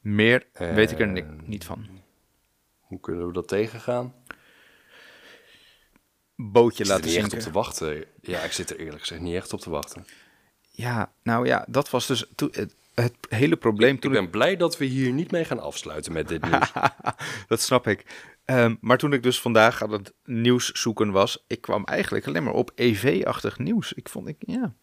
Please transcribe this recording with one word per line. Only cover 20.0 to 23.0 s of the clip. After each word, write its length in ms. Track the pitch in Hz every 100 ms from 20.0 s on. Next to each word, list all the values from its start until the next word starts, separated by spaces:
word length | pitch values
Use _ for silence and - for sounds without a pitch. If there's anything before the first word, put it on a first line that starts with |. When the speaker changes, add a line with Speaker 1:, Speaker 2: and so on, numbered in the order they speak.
| 101 _
Speaker 1:
nieuws 480 | - 117 120 123 -
zoeken 380 | - - 107 107
was, 340 | 95 98 - _
ik 140 | 113
kwam 240 | - 104
eigenlijk 420 | - - 190 104 -
alleen 160 | 151
maar 80 | 139
op 180 | - 127
E 200 | - 123
V-achtig 640 | 107